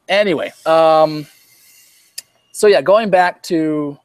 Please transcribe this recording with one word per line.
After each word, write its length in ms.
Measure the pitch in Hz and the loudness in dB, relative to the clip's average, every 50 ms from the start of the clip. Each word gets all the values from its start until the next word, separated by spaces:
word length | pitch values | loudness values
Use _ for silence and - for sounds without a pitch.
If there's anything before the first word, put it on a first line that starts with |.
| _ - | _ -4
anyway, 440 | 185 202 208 196 156 117 98 98 - _ - | -2 0 0 0 -2 -4 -6 -8 -10 _ -4
um, 600 | 160 160 165 165 160 160 156 156 156 151 151 143 - _ _ _ _ _ _ _ _ _ _ _ _ _ _ _ _ - - - _ _ _ _ _ | 0 2 2 4 4 4 2 2 0 -2 -6 -12 -14 _ _ _ _ _ _ _ _ _ _ _ _ _ _ _ _ -20 -20 -20 _ _ _ _ _
so 140 | - - 214 | -6 0 2
yeah, 140 | 208 196 151 | 2 2 2
going 280 | 139 185 196 220 226 196 | 2 2 2 2 2 0
back 340 | 185 180 180 180 - _ - | 0 0 0 0 -2 _ -8
to 520 | - 180 160 156 156 151 151 147 143 143 - | -6 -4 -2 -2 -2 -4 -4 -6 -8 -12 -16